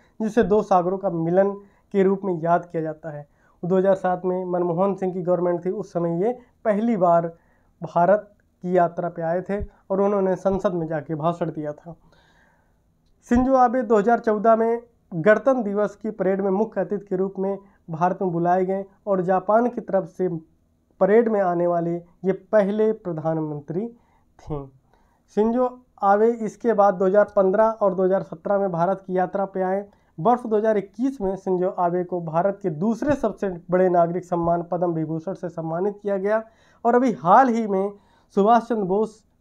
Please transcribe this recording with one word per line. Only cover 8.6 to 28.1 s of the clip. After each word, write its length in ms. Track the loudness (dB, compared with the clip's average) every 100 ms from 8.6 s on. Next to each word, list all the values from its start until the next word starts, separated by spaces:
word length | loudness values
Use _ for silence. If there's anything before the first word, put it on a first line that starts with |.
की 140 | -2 2
यात्रा 320 | 2 0 -8
पे 120 | -6
आए 200 | -4 -4
थे 220 | -4 -6 -8 _ -4
और 120 | 0
उन्होंने 340 | 2 2 0 0
संसद 380 | -2 0 -2
में 120 | -2 -4
जाके 280 | -6 -6 -4
भाषण 360 | -2 -2 -4
दिया 200 | -6 -10
था। 220 | -10 -16 -20 _ _ _ _ _ _ _ _ _ _ _ _ 0
शिंजो 260 | 2 4 4
आबे 260 | 4 2
दो 140 | 2 2
हज़ार 220 | 4 2
चौदह 360 | 2 2 4 4
में 260 | 2 -2 -6 _ _
गणतंत्र 520 | 0 2 4 4 0
दिवस 320 | 0 -2 -2 -4
की 160 | -10
परेड 300 | -4 -2 0
में 80 | 0
मुख्य 300 | 0 -2 -4
अतिथि 240 | -4 -6 -4
के 100 | -4
रूप 200 | -4 -4
में 180 | -6 -6 -12 _ -12
भारत 300 | -2 -2 0
में 100 | -4
बुलाए 340 | -2 0 0 0
गए 180 | -4 -8 _ -4
और 140 | -2
जापान 480 | 0 0 2 2 2
की 120 | -4
तरफ 260 | -4 -4 -4
से 200 | -4 -4 -4 -10 _ _ _ _ -2
परेड 280 | 2 4 4
में 100 | 0
आने 260 | 0 0 0
वाले 280 | 0 -2 -4
ये 360 | -10 _ -4 -4 0
पहले 400 | 2 2 2 0
प्रधानमंत्री 920 | -2 -6 -6 -4 -2 -4 -8 -8 -8 -8 -10 _ _ _ _
थे। 260 | -12 -10 -12 _ _ _ _ _ _ 0
शिंजो 320 | 0 2 0 -4 _ _
आबे 260 | 2 4 2 0
इसके 320 | -6 -4 0
बाद 200 | 4 4
दो 120 | 2 2
हज़ार 260 | 2 2 2
पन्द्रह 340 | 2 2 2 2
और 120 | -2
दो 100 | 0
हज़ार 200 | 0